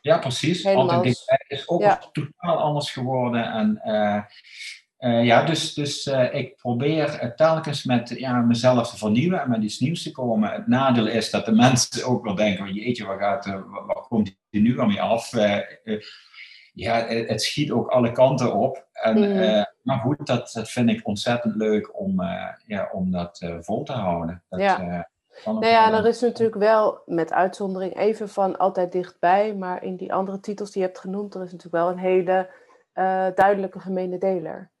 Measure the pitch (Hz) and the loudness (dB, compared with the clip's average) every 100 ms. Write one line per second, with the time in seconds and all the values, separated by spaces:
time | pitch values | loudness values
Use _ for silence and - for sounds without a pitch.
0 | 143 165 139 127 143 180 196 196 180 175 | 2 2 2 -2 -2 0 2 2 4 2
1 | 180 123 - - - - - 170 208 - | 2 0 0 0 0 -10 -4 2 4 2
2 | - - 147 _ 175 160 151 147 143 - | -2 -8 -8 _ -2 0 0 0 -4 -6
3 | 127 131 123 117 113 113 107 107 113 107 | -2 0 0 0 -2 0 0 0 -2 0
4 | 104 104 104 - - - - - _ _ | 2 0 -4 -16 -20 -16 -16 -16 _ _
5 | 127 117 123 143 147 156 - - 139 - | 0 2 6 6 6 0 -2 -4 -4 -4
6 | - 135 123 143 127 - 127 120 143 160 | -2 0 2 0 -6 -8 -4 0 0 0
7 | 147 - 123 - 156 160 151 143 139 123 | 0 -2 -8 2 4 4 -2 -6 0 0
8 | 107 120 131 123 117 117 127 123 117 - | 0 -8 -2 0 2 4 4 4 0 -4
9 | 107 110 165 185 131 113 107 - 131 170 | 0 2 2 0 0 -2 -2 -2 -2 -2
10 | - - 123 110 104 104 104 123 135 120 | -8 -6 -2 0 0 -2 0 2 4 4
11 | 110 113 107 104 98 110 120 135 - - | 2 0 0 -2 2 6 6 4 0 -2
12 | - 123 110 95 107 92 98 98 113 120 | -2 -2 -2 0 0 0 -4 -6 -4 -4
13 | 98 98 101 98 101 98 95 98 98 - | -4 -4 -2 -2 -4 -10 -10 -14 -8 -8
14 | - 110 98 - _ 101 110 127 117 98 | -4 -2 -2 -4 _ 2 2 4 0 0
15 | 90 113 - 117 104 101 - - - 107 | 0 0 -2 0 2 2 -4 -12 -8 -8
16 | - - - - - - _ - 90 117 | -8 -20 -20 -20 -20 -20 _ -8 -2 0
17 | 117 117 113 110 - - 147 113 - 123 | 0 -4 -2 -4 -4 -2 -2 0 2 2
18 | 120 - 131 - 120 101 - - - - | 2 4 4 4 0 0 -2 -4 -16 -4
19 | - 220 202 196 185 107 101 _ - - | 2 4 4 2 2 2 0 _ -4 -2
20 | 123 147 147 123 - - 104 - 117 107 | 0 -2 -2 -4 -2 -10 -8 0 2 2
21 | - 101 - 120 110 104 110 107 101 - | -4 -4 -2 -2 -2 -2 0 0 -2 -8
22 | 95 95 92 90 92 - _ 101 92 98 | -4 -2 -2 -6 -8 -14 _ -6 -6 -4
23 | 92 90 87 - 87 85 - 113 151 131 | -2 -2 -6 -8 -10 -10 -6 -6 -4 -4
24 | 95 85 82 90 _ 90 196 175 90 87 | -2 -2 -4 -8 _ -2 0 0 -2 -6
25 | 85 _ _ - - 220 226 226 220 220 | -8 _ _ -12 -6 0 4 6 6 4
26 | 220 226 240 226 226 208 208 220 214 - | 2 2 -2 0 -2 2 4 4 4 -2
27 | - 170 160 - 190 190 196 185 185 - | -4 -2 0 0 0 0 -6 -4 -6 0
28 | 202 214 208 - 190 165 190 190 180 180 | 0 0 -6 -2 -2 2 0 2 -2 -2
29 | 180 _ 175 190 214 202 185 180 196 185 | -6 _ 4 4 2 -2 -6 -6 -8 -8
30 | 190 190 190 196 196 202 202 202 185 185 | -4 -4 -2 -6 -8 -8 -8 -4 -4 -4
31 | 196 190 208 190 185 175 170 170 170 180 | -10 -8 -8 -10 -12 -14 -4 0 0 0
32 | 185 185 175 185 185 - _ _ _ - | 2 2 4 0 0 -10 _ _ _ -2
33 | 190 185 190 185 190 202 190 190 175 185 | 0 2 0 2 2 2 -2 -8 -6 -4
34 | 185 180 190 185 156 - 190 _ | -4 -2 -2 -2 -4 -12 -16 _